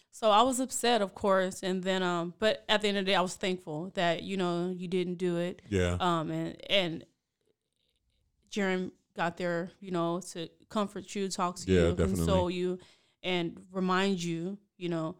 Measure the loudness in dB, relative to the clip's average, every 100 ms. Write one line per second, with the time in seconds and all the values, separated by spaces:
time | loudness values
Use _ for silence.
0 | _ 0 4 6 6 2 -4 0 2 2
1 | 0 0 2 4 2 -2 -4 -2 0 0
2 | 0 0 -4 0 0 0 0 0 2 0
3 | 2 2 2 -2 -4 -4 -6 -8 -6 0
4 | 0 0 -2 -2 0 0 -2 -4 -4 -2
5 | -2 -2 -2 0 -2 -6 -2 0 2 2
6 | 0 0 -2 -4 -6 -8 0 2 2 -4
7 | -12 _ _ _ _ _ _ _ _ _
8 | _ _ _ _ _ -2 0 0 -4 -10
9 | _ -4 -4 -2 -4 -2 -6 -12 -6 -2
10 | 0 -2 -6 -12 -12 _ -8 -4 -4 -6
11 | -10 -6 -4 -2 -4 -4 2 6 6 4
12 | 2 2 4 4 2 0 -2 -2 -8 _
13 | _ _ -4 -2 -2 -6 -10 -4 0 2
14 | 2 0 -2 -4 -6 -8 _ -10 -4 -4
15 | -4 -8